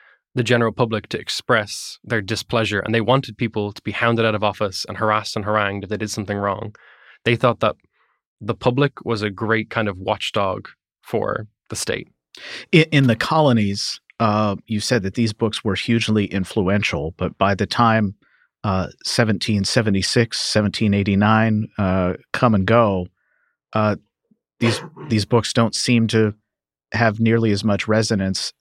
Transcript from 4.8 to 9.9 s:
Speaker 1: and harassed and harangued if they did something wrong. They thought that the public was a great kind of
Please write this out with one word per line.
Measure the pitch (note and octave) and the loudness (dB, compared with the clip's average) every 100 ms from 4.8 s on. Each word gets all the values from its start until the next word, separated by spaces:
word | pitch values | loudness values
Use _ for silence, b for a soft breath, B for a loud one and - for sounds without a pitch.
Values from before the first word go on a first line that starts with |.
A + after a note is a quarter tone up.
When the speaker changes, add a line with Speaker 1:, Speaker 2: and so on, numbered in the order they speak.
| - | -10
Speaker 1:
and | F#2+ | -4
harassed | G#2+ G#2+ G#2+ - | 0 0 -2 -6
and | G2+ | -2
harangued | G#2+ G2+ G2+ F#2+ | 0 0 -4 -6
if | |
they | G2+ | -6
did | G#2+ | -6
something | - G2+ G2+ | -6 -6 -4
wrong. | G2+ G2 G#2+ G#2+ B B B B - | -2 -4 -8 -14 B B B B 0
They | A#2+ | 2
thought | B2+ A2+ | 2 2
that | A2+ - _ _ _ _ _ _ | -2 -2 _ _ _ _ _ _
the | G2+ A2+ | -8 -4
public | - B2 C#3+ - | 0 2 0 -2
was | - A2+ | -6 -4
a | G#2 | -4
great | F#2+ A2 A2+ A2 | -4 -2 -2 -2
kind | - | -2
of | G#2+ | -2